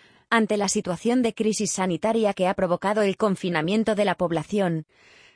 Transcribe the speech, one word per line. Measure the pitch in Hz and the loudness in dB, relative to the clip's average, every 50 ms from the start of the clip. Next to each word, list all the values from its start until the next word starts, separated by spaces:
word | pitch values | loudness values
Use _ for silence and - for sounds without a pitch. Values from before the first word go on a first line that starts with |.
| - - _ _ _ - | -20 -20 _ _ _ 0
Ante | 233 226 220 - 214 208 | 2 2 2 2 0 0
la | 202 190 | 0 0
situación | - - - 180 170 - - 233 240 254 | 0 -2 -2 -2 -6 -2 0 0 2 2
de | 240 226 - | 2 0 -2
crisis | - 214 220 196 - 208 175 | 0 -2 0 0 0 -2 -4
sanitaria | - 196 185 185 170 156 - 220 226 233 214 202 190 | -2 -2 -2 -2 -2 0 0 0 0 2 0 0 0
que | - 180 185 | 0 0 0
ha | 196 | 2
provocado | - 190 170 175 - - 196 208 220 | 0 0 0 0 0 0 0 0 2
el | 208 196 185 | 2 0 0
confinamiento | - 226 202 185 - - 180 175 156 156 170 208 226 208 226 214 | 0 0 0 0 0 -2 -2 0 0 0 2 0 0 2 0 0
de | 196 208 | 0 0
la | 190 170 | 0 0
población, | - 180 165 170 156 - - 202 208 190 175 165 160 156 _ _ _ - - - - - - _ | 0 -2 -2 -2 -4 -4 -2 -2 0 0 0 -2 -2 -6 _ _ _ -20 -20 -20 -20 -20 -20 _